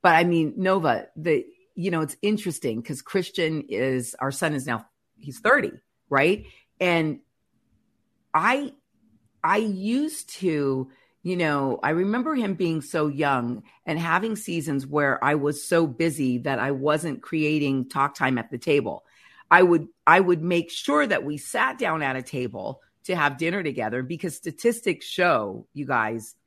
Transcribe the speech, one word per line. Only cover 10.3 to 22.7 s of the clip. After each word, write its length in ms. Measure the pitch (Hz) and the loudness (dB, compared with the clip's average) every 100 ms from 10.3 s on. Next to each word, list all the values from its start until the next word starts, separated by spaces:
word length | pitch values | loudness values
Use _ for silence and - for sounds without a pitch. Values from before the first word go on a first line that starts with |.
| - | -4
to 500 | 190 151 139 131 131 _ _ _ | -2 0 0 -2 -4 _ _ _
you 120 | 175 180 | -6 -2
know, 440 | 160 143 139 123 | 0 2 0 0
I 80 | 139 | 0
remember 440 | 165 190 233 254 | 0 0 0 0
him 200 | 277 208 | -2 -2
being 280 | 180 175 160 | 0 0 -2
so 260 | 139 165 151 | -4 -2 -2
young 540 | 135 143 135 120 110 - _ - | 0 0 0 -2 -6 -12 _ -6
and 120 | 160 | -4
having 380 | 170 170 220 214 | 0 0 -2 -6
seasons 500 | - 170 156 139 135 | -4 -4 -2 -4 -2
where 360 | 147 143 131 | 0 2 2
I 100 | 135 | 2
was 320 | 147 143 147 - | 2 0 -4 0
so 200 | 170 165 | 2 2
busy 520 | 123 165 147 131 123 | 0 -2 0 -2 0
that 200 | 120 113 | -2 -2
I 120 | 127 | -2
wasn't 520 | 135 143 151 165 131 | -2 0 0 -2 -8
creating 680 | - 160 151 156 143 135 131 | -6 -2 0 0 0 0 -2
talk 260 | 143 139 | 0 -2
time 220 | - 135 127 | 0 0 0
at 140 | 117 | -4
the 80 | 123 | -8
table. 460 | - 143 104 - _ _ - - - | 2 2 2 -8 _ _ -20 -20 6
I 120 | 175 | 8
would, 260 | 185 170 147 _ - | 8 6 2 _ 6
I 140 | 175 | 6
would 220 | 185 175 | 6 2
make 280 | 165 175 170 | 2 0 0
sure 360 | - - 294 269 | -8 0 0 2
that 180 | 226 | 0
we 140 | 143 151 | -2 -8
sat 400 | - - 226 254 | -6 -2 -2 -2
down 240 | 220 160 | -2 -2
at 120 | 139 | -2
a 80 | 131 | -4
table 600 | 123 135 123 98 101 | -6 -6 -6 -6 -10